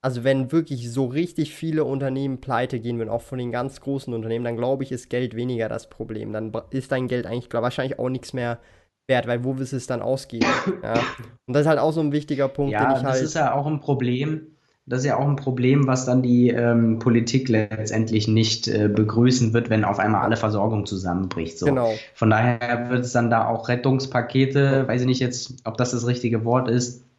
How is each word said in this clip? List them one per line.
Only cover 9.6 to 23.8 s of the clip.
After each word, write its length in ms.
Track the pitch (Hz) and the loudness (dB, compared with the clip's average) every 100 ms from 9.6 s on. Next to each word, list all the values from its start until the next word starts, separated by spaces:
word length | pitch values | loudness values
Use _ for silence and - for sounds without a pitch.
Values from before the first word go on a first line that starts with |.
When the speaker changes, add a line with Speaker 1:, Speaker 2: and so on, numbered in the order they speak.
| 131 | -4
Speaker 1:
du 40 | 135 | -6
es 100 | - | -6
dann 160 | 123 | -4
ausgeben? 440 | 107 135 - 117 - 127 | -2 -4 -4 -2 0 0
<coughs> 180 | - - | -2 -4
Ja. 120 | 107 117 117 - - - - | -2 -2 -2 -8 -18 -20 -2
Und 80 | |
das 80 | 131 | 2
ist 60 | 147 | 4
halt 100 | 151 | 4
auch 140 | 147 | 2
so 80 | 160 | 2
ein 120 | 151 | 0
wichtiger 360 | 147 143 143 135 | -2 -2 -2 -2
Punkt, 240 | 135 143 | 0 0
Speaker 2:
Ja, 120 | 104 | 2
Speaker 1:
den 120 | 117 135 | 2 2
ich 60 | |
Speaker 2:
das 100 | 135 | 2
Speaker 1:
halt 100 | 131 | 0
Speaker 2:
ist 120 | - | 0
ja 200 | 170 139 | 0 0
auch 120 | 135 143 | 0 -2
ein 140 | 151 | -4
Problem. 680 | - 135 120 123 147 156 - _ _ _ - | 0 0 0 0 -2 -4 -8 _ _ _ -6
Das 120 | 127 | -2
ist 60 | 139 | 0
ja 100 | - | 0
auch 100 | 143 | 0
ein 80 | |
Problem, 540 | 139 - 123 123 139 135 | 0 -2 0 4 4 4
was 180 | 127 - | 2 2
dann 160 | 127 | 2
die, 280 | 123 120 123 | 4 6 6
ähm, 500 | 120 120 117 113 113 | 4 2 4 4 2
Politik 480 | 127 117 113 131 127 | 4 2 4 0 2
letztendlich 800 | 110 104 107 - 110 110 110 107 | 2 2 -4 -4 -2 0 0 2
nicht, 400 | 110 110 - - | 4 2 0 -2
äh, 180 | 104 104 | 2 2
begrüßen 680 | 101 107 110 123 123 117 | 2 2 4 4 4 4
wird, 160 | 113 117 | 2 2
wenn 160 | 110 | 0
auf 140 | 95 104 | 2 2
einmal 240 | 104 104 | 2 2
alle 140 | - 110 | 2 0
Versorgung 500 | 110 104 107 110 - | 0 0 0 0 -2
zusammenbricht, 720 | 95 92 87 92 85 82 - | -4 -2 -2 -2 -4 -6 -2
so. 80 | 147 | 0
Speaker 1:
Genau. 260 | 135 117 107 - | 2 0 -2 -8
Speaker 2:
Von 160 | - 113 | 0 4
daher 580 | 107 120 117 120 120 120 | 4 4 0 -2 -2 0
wird 160 | 127 | -2
es 60 | 123 | 0
dann 180 | 123 120 | 0 2
da 200 | 113 110 | 2 2
auch 200 | 113 - | -2 -2
Rettungspakete, 920 | 123 | 0